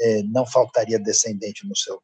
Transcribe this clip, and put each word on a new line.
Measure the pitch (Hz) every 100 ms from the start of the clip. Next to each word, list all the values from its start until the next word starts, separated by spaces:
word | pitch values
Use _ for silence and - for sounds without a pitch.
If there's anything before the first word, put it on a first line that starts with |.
é, | 117 107
não | 101 123 123
faltaria | 131 117 123 107 110
descendente | 104 104 113 101 104 - 101
no | 98
seu | - 98